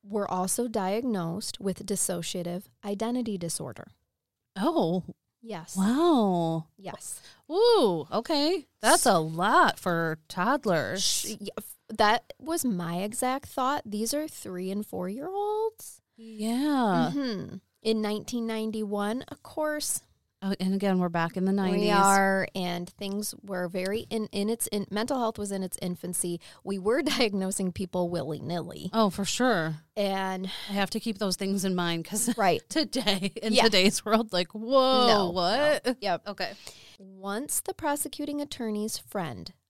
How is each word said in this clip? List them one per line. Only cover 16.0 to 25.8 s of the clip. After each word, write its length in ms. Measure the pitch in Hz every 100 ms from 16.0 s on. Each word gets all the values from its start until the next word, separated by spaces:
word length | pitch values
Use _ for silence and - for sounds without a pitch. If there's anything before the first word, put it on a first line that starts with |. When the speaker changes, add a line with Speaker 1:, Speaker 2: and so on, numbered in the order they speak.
| _ _
Speaker 2:
Yeah. 920 | 226 220 214 240 294 277 226 175 160
Speaker 1:
Mm-hmm. 440 | 277 262 202 - 190 _ _
In 180 | 226 220
nineteen 460 | 214 214 - 247 226
ninety-one, 720 | 220 220 220 208 202 202 240 -
of 160 | -
course. 580 | - - 302 302 302 - _ _ _ _
Speaker 2:
Oh, 120 | 196 196
and 140 | 190 190
again, 240 | 196 185
we're 100 | 180
back 280 | 170 165 185
in 80 | 190
the 60 |
Speaker 1:
We 40 | 196
Speaker 2:
nineties. 340 | 190 196 208
Speaker 1:
are, 560 | 202 196 196 196 196 -
and 360 | 190 180 175 175
things 440 | _ 202 202 208 -
were 260 | 202 185 180
very 340 | 180 185 214 -
in, 160 | 226 214
in 180 | 202 208
its 180 | 233 -
in, 180 | 208 196
mental 260 | 202 240 269
health 200 | 226 226
was 120 | 208
in 120 | 196
its 140 | 190 -